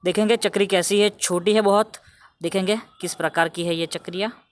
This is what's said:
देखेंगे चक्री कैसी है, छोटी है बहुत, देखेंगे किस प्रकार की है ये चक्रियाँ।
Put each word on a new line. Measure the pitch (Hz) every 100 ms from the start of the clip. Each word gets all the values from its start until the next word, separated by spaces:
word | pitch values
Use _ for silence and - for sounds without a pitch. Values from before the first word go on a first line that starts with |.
देखेंगे | 180 185 214 233
चक्री | 208 208 196
कैसी | 190 175 202
है, | 208
छोटी | 208 - 175 175
है | 214
बहुत, | 202 202 214 - - _ - _
देखेंगे | 170 190 185 214 - _
किस | 175 -
प्रकार | 165 160 165
की | 170 170
है | 165
ये | 165
चक्रियाँ। | 170 - 180 208 - _